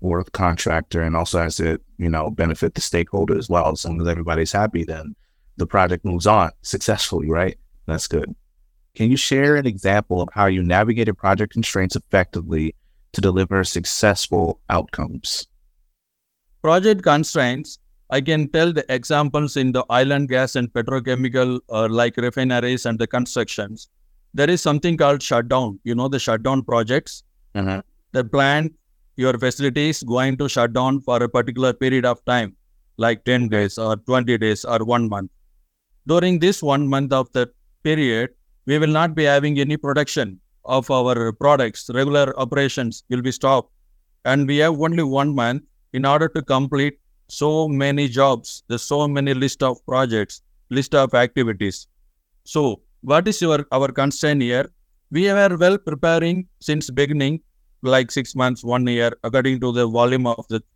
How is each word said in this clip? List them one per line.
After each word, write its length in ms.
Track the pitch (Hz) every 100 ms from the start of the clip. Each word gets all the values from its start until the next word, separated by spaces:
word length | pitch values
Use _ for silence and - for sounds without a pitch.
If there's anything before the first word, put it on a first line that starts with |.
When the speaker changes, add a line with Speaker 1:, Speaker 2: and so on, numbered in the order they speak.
Speaker 1:
or 240 | 92 87
the 80 | -
contractor, 680 | - 87 82 87 82 - 85
and 140 | 82 82
also 220 | 85 87
has 180 | 82 -
to, 240 | 82 80 - -
you 100 | 85
know, 200 | 80 76
benefit 440 | 73 82 78 98
the 60 | -
stakeholder 580 | - 87 85 98 80 80
as 100 | -
well. 220 | 87 78
As 140 | 78
long 160 | 82 82
as 80 | 85
everybody's 420 | 85 85 80 80
happy, 320 | 101 107 85
then 320 | 82 80 76 - _ _ _ -
the 80 | 85
project 380 | 98 90 87
moves 220 | 95 87 104
on 240 | 107 82 -
successfully, 680 | - 95 - 98 - 85 78
right? 260 | 80 95 - - - -
That's 220 | 80 -
good. 260 | 78 - - _ _ _ _ _ -
Can 160 | 113
you 40 | 131
share 380 | - 135 143
an 120 | 147 131
example 540 | 95 95 101 - 92
of 80 | 87
how 140 | 104 98
you 180 | 92
navigated 520 | 87 92 110 113 110 92
project 360 | 98 98 104
constraints 420 | 117 - 98 92
effectively 800 | - - 95 87 85 82 80 80 - _ _ _
to 80 | -
deliver 420 | 98 92 95 98
successful 1000 | 92 87 87 - 107 98 - 87 82 - -
outcomes? 760 | 87 - - - - - - - _ _ _ _ _ _ _ _ _ _ _
Speaker 2:
Project 400 | 156 180 214 196
constraints 760 | 165 147 160 160 123 131 - - _ _ -
I 100 | 135
can 260 | 139 156 143
tell 220 | 160 170
the 120 | 156 -
examples 640 | 127 123 147 147 147 147 143
in 160 | 131
the 120 | 123 -
oil 200 | 123 135
and 160 | 143 135
gas 280 | 127 131 131
and 160 | 120
petrochemical, 880 | 120 117 131 123 127 131 131 127 123 -
uh, 180 | 110 110
like 280 | 117 120 120
refineries 720 | 120 135 127 120 123 127 120
and 120 | 113
the 80 | 113
constructions. 840 | 123 123 123 107 - 101 110 - _ _ _ _
There 160 | - 147
is 140 | 180
something 340 | 156 147 175 156
called 260 | 143 143
shutdown, 560 | - 120 120 131 117 98
you 100 | 117
know, 140 | 120 135
the 100 | 135
shutdown 440 | - 110 123 135
projects. 600 | 123 117 110 139 - - _ _ _
Speaker 1:
Mm-hmm. 260 | 101 95 95 - _ _
Speaker 2:
The 120 | 127
plant, 480 | 113 139 139 151 160 - _ _ _ -
your 220 | 127 120
facility 520 | 127 - 139 143 151
is 120 | 147
going 360 | 120 123 135 131
to 100 | 143
shut 240 | 127 117
down 280 | 123 131 135
for 220 | 127 120
a 60 | 120
particular 440 | 123 117 123 127
period 340 | 120 131 131 123
of 180 | 120
time, 320 | - 123 101 - _ _ _ -
like 280 | 113 113
ten 240 | 123 127 113
days 280 | 107 101 113
or 200 | 110 104
twenty 420 | - 127 120 117
days 260 | 110 107
or 200 | 123 113
one 240 | 110 120 110
month. 220 | 101 95 _ _ _ _ _ _ _ 147
During 320 | 170 180 175
this 240 | 180 202
one 260 | 147 139 139
month 240 | 139 135
of 180 | 135 127
the 180 | 127 123 _ _ _
period, 480 | 156 156 131 113 123 _ _ _
we 140 | 131 151
will 100 | 151
not 260 | 156 165
be 100 | 160
having 340 | 147 143 147 143
any 180 | 139 151
production 640 | 147 139 143 147 107 92 _ _
of 260 | - 131 120
our 420 | 131 123 120 113
products. 580 | 110 143 139 117 - -
Regular 460 | 123 139 143 131 135
operations 680 | 123 139 139 - 117 - -
will 120 | 123
be 100 | 123
stopped. 380 | - 135 131 - _ _ _ _ _
And 220 | 123 139 139
we 120 | 147
have 220 | 160 147
only 220 | 160 170
one 320 | 139 135 143
month 280 | 139 117 139 - _ _
in 140 | 127 139
order 220 | 151 160
to 140 | 160
complete 560 | 139 131 135 143 143 - _ _ -
so 400 | - 151 156 156
many 400 | 139 139 143 139
jobs, 540 | 123 139 117 - - -
the 100 | 120
so 280 | - 147 147
many 280 | 143 139
list 280 | 131 135 -
of 220 | 131 123
projects, 580 | - 127 127 110 98 - _ _ -
list 240 | 127 131
of 180 | 143 131
activities. 720 | 123 123 139 113 98 101 - - _ _ _ _ _
So 360 | - 156 135 98 _ _
what 260 | 127 156 202
is 120 | 208
your, 240 | 170 147 -
our 220 | 131 135
concern 480 | 123 139 - 151 143
here? 300 | 120 123 - _ _ _ -
We 200 | 151 196
were 240 | 196 196 165
well 220 | 180 196
preparing 680 | - 147 165 165 170 185 180 _
since 300 | - - -
beginning, 500 | 127 143 147 139 160 _ _ _ _
like 280 | 127 131 120
six 240 | 139 120
months, 300 | 135 127 117
one 220 | 120 127 123
year, 260 | 120 117 -
according 360 | 113 127 131 127
to 120 | 123
the 140 | 120 117
volume 400 | 120 123 131 120
of 200 | 117 -
the 140 | 110 -